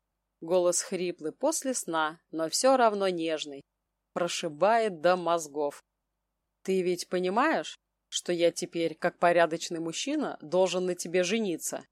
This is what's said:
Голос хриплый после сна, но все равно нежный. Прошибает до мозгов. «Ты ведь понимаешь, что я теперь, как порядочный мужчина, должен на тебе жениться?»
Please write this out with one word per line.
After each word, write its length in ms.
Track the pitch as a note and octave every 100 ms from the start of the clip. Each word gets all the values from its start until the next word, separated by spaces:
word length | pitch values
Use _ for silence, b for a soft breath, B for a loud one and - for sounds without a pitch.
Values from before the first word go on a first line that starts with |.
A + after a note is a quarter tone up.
| _ _ _ _
Голос 400 | E3 F#3 F3 E3+
хриплый 500 | - F#3 F3+ E3+ D#3
после 440 | - C#4 D#4 C4 B3
сна, 440 | - D#3+ D#3 E3+ _
но 180 | D#3 D#3+
все 260 | - B3+ C4
равно 320 | A#3 G#3 G3
нежный. 520 | F3 E3 D#3 D3+ C#3 - _ _ _ _
Прошибает 880 | - E3+ - E3+ D3 F#3+ A#3 A3 E3+
до 160 | E3 F3+
мозгов. 680 | E3 E3+ D3+ C#3+ D3 - _ _ _ _ _ _ _ _
«Ты 180 | - F#3+
ведь 260 | F3+ F3 -
понимаешь, 680 | F#3 F3+ G3+ D4 A#3 D3+ - _ _ _
что 240 | - -
я 180 | F3 E3+
теперь, 440 | - F3 E3+ E3 D#3
как 240 | F3 -
порядочный 600 | F3 F3 E3+ D#3+ - E3
мужчина, 600 | E3 E3 - D4+ G#3 -
должен 460 | D3+ F3 F#3 F3+ F#3
на 80 | F3+
тебе 280 | F3 F3
жениться?» 600 | F3 A3+ G#3+ D#3 - - -